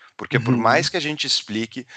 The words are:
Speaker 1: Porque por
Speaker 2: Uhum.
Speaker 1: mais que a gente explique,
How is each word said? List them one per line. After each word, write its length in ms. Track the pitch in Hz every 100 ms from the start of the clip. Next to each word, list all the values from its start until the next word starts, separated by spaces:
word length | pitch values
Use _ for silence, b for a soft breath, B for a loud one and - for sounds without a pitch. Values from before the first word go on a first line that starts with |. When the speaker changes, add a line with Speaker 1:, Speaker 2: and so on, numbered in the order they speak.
| b -
Speaker 1:
Porque 240 | - 120
por 120 | 113
Speaker 2:
Uhum. 60 | 120
Speaker 1:
mais 300 | 113 143 156
que 80 | 180
a 40 |
gente 280 | 147 151 135
explique, 580 | - - 107 113 - 123